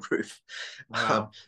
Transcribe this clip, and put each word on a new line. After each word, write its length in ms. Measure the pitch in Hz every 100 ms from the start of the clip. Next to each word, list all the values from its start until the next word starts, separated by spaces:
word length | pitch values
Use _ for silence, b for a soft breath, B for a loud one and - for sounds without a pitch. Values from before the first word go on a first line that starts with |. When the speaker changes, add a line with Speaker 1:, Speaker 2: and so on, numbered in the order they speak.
| -
Speaker 1:
roof. 320 | - - - - B B B B
Speaker 2:
Wow. 340 | 113 110 110
Speaker 1:
Um, 60 | 110 B